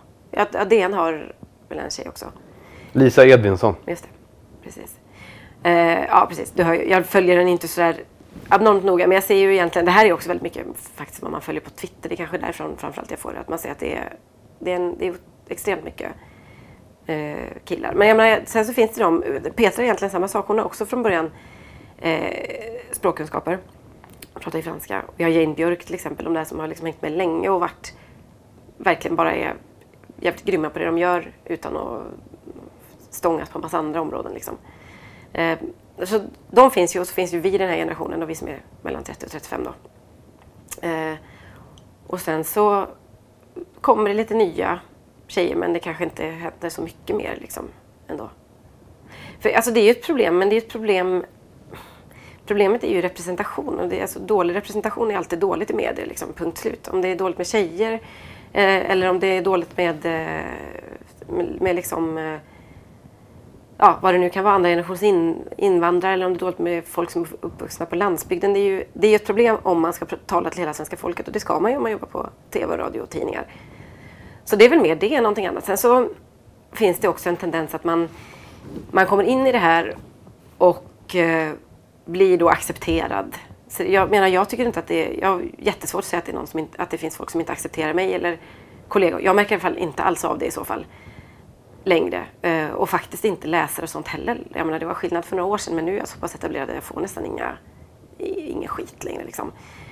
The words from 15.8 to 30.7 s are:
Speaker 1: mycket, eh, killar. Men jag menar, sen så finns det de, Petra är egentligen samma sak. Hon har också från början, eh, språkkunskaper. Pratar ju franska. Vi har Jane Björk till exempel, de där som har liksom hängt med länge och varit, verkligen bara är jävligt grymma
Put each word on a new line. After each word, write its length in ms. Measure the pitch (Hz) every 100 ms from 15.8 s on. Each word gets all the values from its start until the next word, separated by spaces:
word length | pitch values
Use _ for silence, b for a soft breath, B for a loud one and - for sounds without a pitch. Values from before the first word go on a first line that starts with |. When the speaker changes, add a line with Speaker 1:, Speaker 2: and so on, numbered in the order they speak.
Speaker 1:
mycket, 280 | 156 - - - b b b b b b b _ -
eh, 300 | 156 151 147 - -
killar. 300 | - 175 -
Men 140 | - 208
jag 80 | 220
menar, 240 | 226 220
sen 200 | - 226
så 80 | 214
finns 220 | 247 220
det 80 | 233
de, 220 | 190 165 - 139 160 -
Petra 260 | 208 185
är 20 |
egentligen 260 | 247 196 196
samma 180 | 185 196
sak. 200 | 208 196
Hon 100 | 214
har 60 |
också 220 | - - 208
från 160 | 247
början, 280 | 226 170 160 b b b b b b -
eh, 360 | 165 160 - - - - 220 233 -
språkkunskaper. 680 | - 185 170 156 - - 185 - - - - - - - -
Pratar 180 | - 160
ju 40 |
franska. 400 | 160 160 - - - -
Vi 80 |
har 60 | 165
Jane 240 | 165 160
Björk 300 | 151 165 175
till 100 | -
exempel, 300 | 180 156 143
de 100 | -
där 100 | 165
som 160 | 156 -
har 80 | 156
liksom 180 | 160 160
hängt 160 | 156
med 100 | 156
länge 360 | 160 180 165 190
och 120 | 190
varit, 340 | 175 - - b b b b - _ - - -
verkligen 400 | - 165 175 170
bara 160 | 165
är 220 | - - - - - - - - -
jävligt 280 | 175 -
grymma 260 | - 185 156